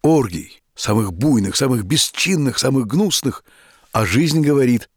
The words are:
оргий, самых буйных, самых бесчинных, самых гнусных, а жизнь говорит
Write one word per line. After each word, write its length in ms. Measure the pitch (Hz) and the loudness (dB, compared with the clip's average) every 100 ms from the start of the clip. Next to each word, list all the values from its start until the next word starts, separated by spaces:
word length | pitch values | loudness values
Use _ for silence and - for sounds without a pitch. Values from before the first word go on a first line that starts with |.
оргий, 580 | 151 156 113 82 - - _ - | 4 2 0 -6 -12 -20 _ -10
самых 360 | - 107 104 | -2 0 -2
буйных, 440 | 85 143 123 95 - | -2 2 2 0 -2
самых 300 | 139 123 95 | -2 -2 -2
бесчинных, 720 | 151 - - - 185 139 113 | -2 -2 -4 -2 0 0 -2
самых 260 | 135 135 110 | -2 0 0
гнусных, 580 | 143 208 - 135 - _ _ _ _ _ | 0 0 0 -4 -6 _ _ _ _ _
а 140 | 113 104 | -4 0
жизнь 360 | 107 160 156 | 2 2 2
говорит 480 | 147 143 127 120 - | 2 2 2 0 -2